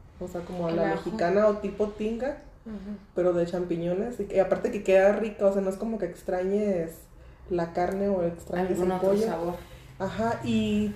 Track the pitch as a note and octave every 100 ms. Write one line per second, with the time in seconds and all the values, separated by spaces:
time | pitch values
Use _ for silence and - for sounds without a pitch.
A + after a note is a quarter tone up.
0 | - - F3+ F3+ F3+ F3+ E3 E3 E3 E3
1 | F3 - E3+ G3 G#3+ G#3 G3 - G#3 G#3
2 | G#3+ A#3 C4 D4 - - A3+ G#3 G3 G#3
3 | - - F3+ F3 E3+ F3+ F3 E3+ E3+ F#3
4 | A#3 - G3+ F#3+ G3 - - G#3 G3+ F#3+
5 | G3 G#3 A3 - G3 G3 F#3+ F#3+ A3+ A3
6 | F3 - - F#3 F#3+ G3+ G#3 F3+ E3 -
7 | - - - - - F3 E3+ F3 F3+ F#3+
8 | G3+ F#3+ E3+ E3+ - F3 F#3 E3+ F3+ F3+
9 | F#3+ G3+ A3+ E3 E3+ F3 - - - -
10 | F#3 F#3 A3+ - A#3+ A3 G#3+ G#3 G#3